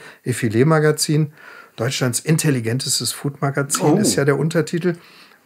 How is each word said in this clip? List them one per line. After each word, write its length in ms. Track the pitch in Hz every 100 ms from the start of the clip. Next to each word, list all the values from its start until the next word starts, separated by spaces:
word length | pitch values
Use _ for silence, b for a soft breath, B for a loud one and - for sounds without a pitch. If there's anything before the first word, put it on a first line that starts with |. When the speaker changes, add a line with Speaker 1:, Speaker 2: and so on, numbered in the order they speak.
| B B
Speaker 1:
Effilé-Magazin, 1080 | 135 120 120 110 147 160 151 151 - 151 151 B B B B -
Deutschlands 440 | 117 - 131 117
intelligentestes 920 | - 160 156 131 110 127 139 - 117
Food-Magazin 720 | - 143 139 143 139 143 -
Speaker 2:
Oh. 140 | 151 180
Speaker 1:
ist 180 | 208 -
ja 100 | 139
der 120 | 139
Untertitel. 600 | 156 165 151 170 180 165 B B B B